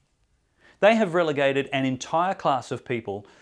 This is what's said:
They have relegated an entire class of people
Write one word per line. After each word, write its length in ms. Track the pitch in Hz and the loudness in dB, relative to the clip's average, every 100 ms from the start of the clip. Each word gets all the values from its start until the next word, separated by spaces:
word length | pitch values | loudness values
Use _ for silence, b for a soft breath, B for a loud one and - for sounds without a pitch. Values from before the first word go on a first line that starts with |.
| _ _ _ _ _ b b b | _ _ _ _ _ b b b
They 140 | 196 226 | 4 4
have 180 | 202 | 2
relegated 540 | 170 160 143 139 135 135 | 2 0 2 2 0 -2
an 120 | 135 | -2
entire 500 | 131 127 - 160 180 | -2 -4 -4 -2 -2
class 360 | 190 160 135 - | -2 -2 -2 -4
of 140 | 123 | -10
people 420 | - 120 107 101 - B | -6 -6 -6 -10 -12 B